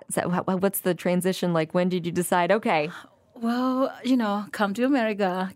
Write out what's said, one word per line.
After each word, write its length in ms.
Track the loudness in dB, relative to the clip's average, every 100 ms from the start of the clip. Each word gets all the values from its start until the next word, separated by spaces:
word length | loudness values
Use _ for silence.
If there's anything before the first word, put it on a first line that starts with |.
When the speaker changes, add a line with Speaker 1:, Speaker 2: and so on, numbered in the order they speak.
| -2
Speaker 1:
so 200 | -4 -2
wha-, 140 | -2 0
wha-, 80 | 0
what's 220 | 0 0
the 120 | -2
transition 580 | -2 0 0 0 0 0
like? 220 | 0 0
When 160 | 0 2
did 160 | 0 -2
you 60 |
decide, 380 | -2 2 2 4
"Okay"? 380 | 2 2 0 0 -6 -18 _ _ -8
Speaker 2:
Well, 560 | -4 0 0 0 -2 -2 0
you 100 | 2
know, 300 | 2 -2 -4
come 220 | -2 -2 0
to 80 | 2
America, 680 | 2 2 0 0 0 -4